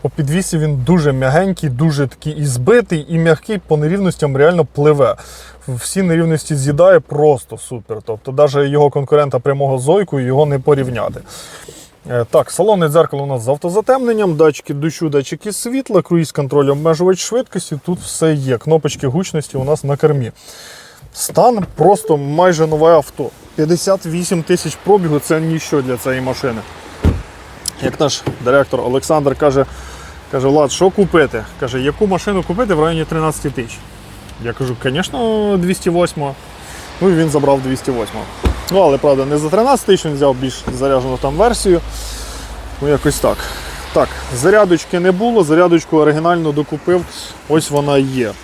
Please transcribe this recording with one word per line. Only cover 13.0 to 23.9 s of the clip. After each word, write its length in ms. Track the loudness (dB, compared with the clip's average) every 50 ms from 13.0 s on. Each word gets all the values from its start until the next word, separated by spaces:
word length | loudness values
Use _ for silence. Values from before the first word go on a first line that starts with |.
| 2 2 -2 -6 -6
у 20 |
нас 160 | -4 -6 -4
з 60 | -2
автозатемненням, 880 | -2 -4 -2 -4 -2 -2 -2 0 2 0 2 2 0 0 0 0 0 2
датчики 380 | 4 4 2 2 0 _ -8 -6
дощу, 360 | -4 -4 -4 -4 -4 -4 -2
датчики 440 | 0 -2 -2 -2 -10 -10 -8 -10 -8
світла, 480 | -8 -6 -4 -4 -6 -4 0 0 0
круїз-контроль, 680 | 2 2 0 0 0 0 -4 -6 -4 0 0 2 2 2
обмежувач 500 | 0 0 0 0 0 2 2 0 0 0
швидкості, 600 | -2 -4 -2 -4 -4 _ -8 -10 -8 -6 -10 -8 _
тут 140 | -4 -6 -4
все 340 | -6 -10 -4 0 0 0 0
є. 240 | 0 0 -2 -2
Кнопочки 500 | -2 0 0 0 0 0 -2 -6 -2 -4
гучності 500 | -2 -2 -2 -4 -2 -6 -6 -6 -6 -8
у 60 | -6 -2
нас 200 | -2 -2 -2 -2
на 140 | -4 -2
кермі. 340 | 0 2 0 2 0 -4 -6 -10 _ -20 -20 -20 -20 -20 -20 -20 -20 -20 -20 -20 -20 -20 -20 -10
Стан 480 | -10 -10 -2 2 4 4 4 4 2 -4 -6 -2
просто 420 | 2 4 4 4 2 2 -2 -2
майже 500 | -2 0 -2 0 4 4 4 4 2 2
нове 240 | 0 2 4 4 6
авто. 380 | 6 4 4 0 -10 -10 -10 -10 -10 -16 -20 -12 -4
П'ятдесят 500 | -2 0 0 0 0 0 -2